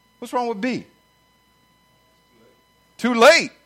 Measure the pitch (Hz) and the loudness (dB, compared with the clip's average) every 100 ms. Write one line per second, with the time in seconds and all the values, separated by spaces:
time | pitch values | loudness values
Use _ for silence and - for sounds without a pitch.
0 | _ _ 240 254 240 208 247 185 - _ | _ _ -10 -6 -6 -6 -6 -6 -10 _
1 | _ _ _ _ _ _ 988 988 988 1017 | _ _ _ _ _ _ _ _ _ _
2 | 988 988 _ _ _ _ _ _ _ - | _ _ _ _ _ _ _ _ _ -8
3 | 233 233 247 330 156 - | -4 4 4 4 0 -10